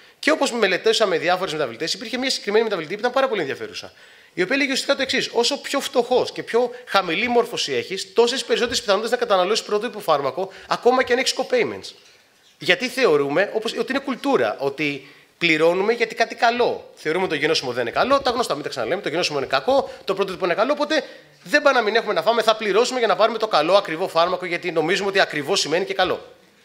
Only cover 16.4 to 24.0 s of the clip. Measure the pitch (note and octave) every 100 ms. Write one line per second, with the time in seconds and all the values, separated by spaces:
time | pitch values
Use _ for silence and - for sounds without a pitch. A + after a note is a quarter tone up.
16.4 | A#3 A#3+ G3+ G2 - - D3+ E3+ F#3 D3+
17.4 | D3+ D3+ C3 A#2+ A#2+ C3 A3 C#4 C4+ A#3+
18.4 | A3+ D3 C#3+ C3+ A2+ F3+ F3 D#3 E3 C#3+
19.4 | D#3 C3+ B3 C4+ - - - F#3+ G3 E3
20.4 | F#3 E3+ B3 D4 D4+ D#4 - - - _
21.4 | F3+ D4 C#4+ B3+ G#3 A3 G#3 F3+ E3 A#3
22.4 | G#3 A3 G#3+ F#3+ B3 B3+ A3 F3+ A3 A3+
23.4 | A3 D#3 D#3+ G3 E3 D#3+